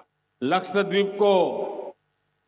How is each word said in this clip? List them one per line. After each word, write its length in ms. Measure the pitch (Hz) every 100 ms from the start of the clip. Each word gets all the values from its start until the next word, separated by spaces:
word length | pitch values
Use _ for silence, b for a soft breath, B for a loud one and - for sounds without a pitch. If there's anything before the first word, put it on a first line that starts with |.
| _ _ _ -
लक्षद्वीप 680 | 127 180 185 202 190 196 196 202
को 800 | 208 190 151 - - - - - _ _ _ _